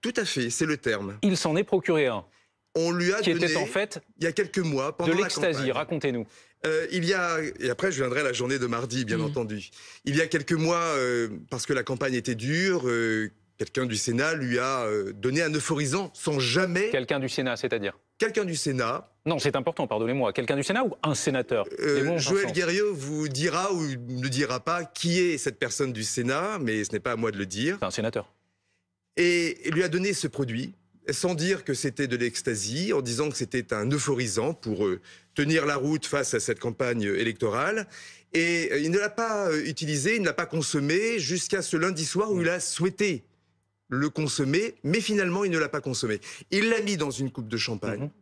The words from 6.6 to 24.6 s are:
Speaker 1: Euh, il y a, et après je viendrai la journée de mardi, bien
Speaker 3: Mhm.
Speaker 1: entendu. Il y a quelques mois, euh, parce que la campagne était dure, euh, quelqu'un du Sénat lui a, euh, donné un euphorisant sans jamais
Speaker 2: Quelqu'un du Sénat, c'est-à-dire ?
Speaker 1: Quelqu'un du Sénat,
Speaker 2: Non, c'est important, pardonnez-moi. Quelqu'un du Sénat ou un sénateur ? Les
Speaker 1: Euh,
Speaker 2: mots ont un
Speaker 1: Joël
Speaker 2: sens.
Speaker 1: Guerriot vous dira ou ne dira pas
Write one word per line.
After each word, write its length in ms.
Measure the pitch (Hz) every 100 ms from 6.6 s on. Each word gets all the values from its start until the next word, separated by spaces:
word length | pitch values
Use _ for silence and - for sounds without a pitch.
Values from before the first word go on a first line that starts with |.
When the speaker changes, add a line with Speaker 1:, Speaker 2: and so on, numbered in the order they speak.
| -
Speaker 1:
Euh, 200 | 156 165
il 140 | 185 170
y 80 |
a, 240 | 190 175 160 156 -
et 100 | 123
après 220 | 123 190
je 100 | 139
viendrai 200 | 131 127
la 100 | 143
journée 260 | 123 127 139
de 60 | 123
mardi, 380 | 117 123 123 113
bien 120 | 87
Speaker 3:
Mhm. 80 | 156
Speaker 1:
entendu. 440 | 143 110 107 - - - -
Il 120 | - 139
y 60 |
a 60 | 165
quelques 240 | 165 143
mois, 240 | 165 160 170 165 147
euh, 320 | 127 120 117 101 -
parce 160 | 127 -
que 80 |
la 100 | 135
campagne 300 | 117 131 135 127
était 200 | 113 117
dure, 520 | 120 160 190 175 127
euh, 420 | 117 113 110 107 _ _ _
quelqu'un 280 | 107 - 131
du 100 | 107
Sénat 380 | - 117 151
lui 240 | 160 127 120
a, 220 | 127 135
euh, 300 | 113 107 98
donné 280 | 101 117 139
un 80 | 165
euphorisant 580 | 151 - 151 147 165 190
sans 260 | - - 147
jamais 500 | 123 131 185 175 214
Speaker 2:
Quelqu'un 300 | 139 123 143
du 100 | 131
Sénat, 260 | - 127 117
c'est-à-dire ? 420 | 127 113 101 - _ _
Speaker 1:
Quelqu'un 280 | 220 220 190
du 100 | 156
Sénat, 560 | 156 131 113 143 - _ -
Speaker 2:
Non, 120 | 160
c'est 160 | 143 139
important, 320 | 131 165 139
pardonnez-moi. 460 | 107 113 135 117
Quelqu'un 220 | 98 123 139
du 80 |
Sénat 200 | 139 202 254
ou 80 | -
un 140 | 156 139
sénateur ? 500 | - 131 123 117 98 -
Les 60 | 151
Speaker 1:
Euh, 180 | 143
Speaker 2:
mots 80 | 139
ont 40 | 170
un 20 |
Speaker 1:
Joël 240 | 135 196
Speaker 2:
sens. 100 | 196
Speaker 1:
Guerriot 400 | 165 175 185 208
vous 340 | 175 135 151 151
dira 460 | 135 151 151 196
ou 80 | 185 151 131 120
ne 200 | 127 131
dira 320 | 127 156
pas 240 | 127